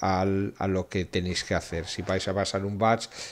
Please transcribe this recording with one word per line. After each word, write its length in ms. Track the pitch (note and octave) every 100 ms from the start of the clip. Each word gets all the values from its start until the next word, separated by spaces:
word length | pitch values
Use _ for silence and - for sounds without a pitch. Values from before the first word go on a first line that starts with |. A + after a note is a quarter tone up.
al, 520 | F#2 F#2 G2 G2 G2+ -
a 100 | G2
lo 220 | F#2 F2+
que 160 | G2+ F2+
tenéis 400 | - F2+ F2+ -
que 100 | F2+
hacer. 320 | - E2 E2
Si 140 | -
vais 260 | F#2 F#2+ -
a 60 |
pasar 320 | F#2+ F#2+ G2 G2
un 120 | G2+
batch, 300 | A2 A#2 - - -